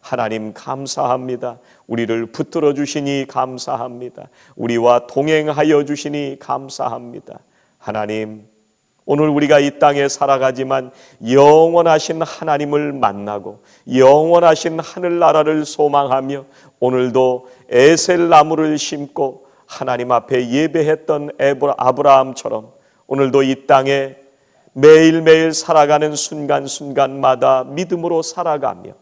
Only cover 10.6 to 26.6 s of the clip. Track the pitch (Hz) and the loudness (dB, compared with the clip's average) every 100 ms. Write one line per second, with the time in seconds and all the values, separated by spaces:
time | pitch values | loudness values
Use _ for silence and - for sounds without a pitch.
10.6 | 131 135 127 _ - _ 117 135 143 156 | -4 -4 -6 _ -20 _ 0 6 8 8
11.6 | 165 170 165 156 - 160 165 - 160 147 | 6 4 2 2 0 -6 -6 -8 -4 -4
12.6 | 147 147 147 139 110 98 101 104 95 104 | -2 -2 -4 -2 -4 -4 -8 -10 -10 -18
13.6 | _ _ - 127 131 147 160 170 170 160 | _ _ -4 4 6 6 6 4 4 2
14.6 | 165 160 151 - 180 170 160 156 151 156 | -2 -6 -10 -8 -4 2 2 2 0 -2
15.6 | 151 - 147 143 139 131 135 139 135 _ | -4 -2 0 0 0 -2 -4 -10 -14 _
16.6 | _ _ 127 127 127 123 127 123 - - | _ _ -2 0 0 0 0 -2 -10 -20
17.6 | _ - 139 165 - 175 170 160 151 160 | _ 4 6 4 0 0 4 4 4 0
18.6 | 156 151 - 147 143 - 135 131 _ _ | -2 -4 -6 -10 -12 -6 -6 -8 _ _
19.6 | _ - 131 123 123 123 - 131 123 131 | _ -10 -6 -4 0 -2 0 -4 -2 -2
20.6 | 160 165 151 156 - 151 147 - 143 135 | 0 0 -2 -2 -2 -4 -6 -2 -2 0
21.6 | 143 - 123 123 143 135 131 123 113 113 | -2 0 -2 2 4 4 4 -6 -8 -8
22.6 | 110 _ _ _ _ 135 135 139 135 135 | -10 _ _ _ _ -2 0 2 0 -4
23.6 | - 139 135 139 135 131 _ _ _ _ | 2 2 2 -2 -4 -12 _ _ _ _
24.6 | _ 131 147 156 160 165 160 160 160 156 | _ 4 8 8 6 4 4 4 4 -4
25.6 | - 156 147 151 151 147 - 156 143 143 | 0 2 4 2 0 -4 -8 -10 -4 -4